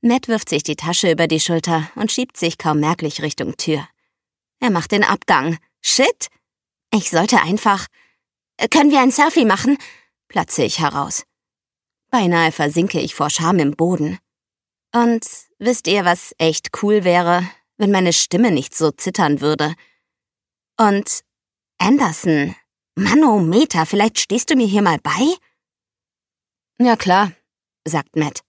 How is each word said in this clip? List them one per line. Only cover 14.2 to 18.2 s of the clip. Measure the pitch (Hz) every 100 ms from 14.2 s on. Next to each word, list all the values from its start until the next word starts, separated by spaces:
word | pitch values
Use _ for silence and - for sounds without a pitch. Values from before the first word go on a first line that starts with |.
| _ _ _ _ _ _ _ 240
Und | 233 226 - - - _
wisst | 214 247 -
ihr, | 202 175
was | 175 - -
echt | 160 156 - -
cool | 208 214
wäre? | 180 175 170 175 180 - _ _
Wenn | 208
meine | 202 180
Stimme | 165